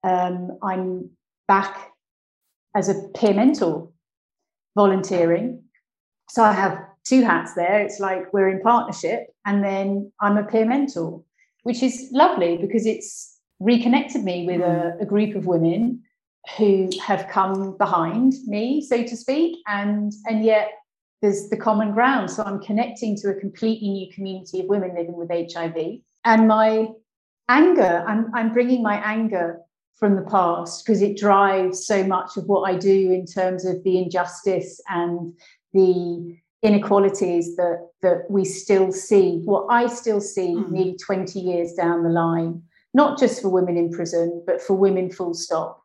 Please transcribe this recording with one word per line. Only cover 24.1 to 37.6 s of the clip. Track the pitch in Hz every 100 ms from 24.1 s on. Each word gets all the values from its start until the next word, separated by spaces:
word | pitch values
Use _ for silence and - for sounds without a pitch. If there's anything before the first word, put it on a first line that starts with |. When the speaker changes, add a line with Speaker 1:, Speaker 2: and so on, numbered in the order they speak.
Speaker 1:
community | - 196 190 185 185
of | 185
women | 202 185 175
living | 170 170
with | 165
H | 170 170 170
I | 165
V. | 165 160 220 _ _
And | 233 220 220
my | 214 220 220 220 - _ _ _ _ -
anger, | 254 349 359 190 170 175
I'm, | 214 226 247
I'm | 226
bringing | 233 247 254
my | 220 208
anger | 208 220 220 196 170 170 _ _ _ _
from | 208 196
the |
past | 185 202 175 175 170 - -
'cause | 202
it | 196 202
drives | 208 196 196 190 185 185 -
so | 208
much | 190 185 - -
of | 165
what | 196 190
I | 180
do | 196 190 190
in | 185 180
terms | - 185 185 185
of | 185
the | 196 185
injustice | 180 180 175 - 196 180 - - -
and | 180 175 175 170 - _ _ _
the | 190 185 180 175 170 170 170 _ _
inequalities | 220 202 202 202 196 196 180 170 170
that, | 175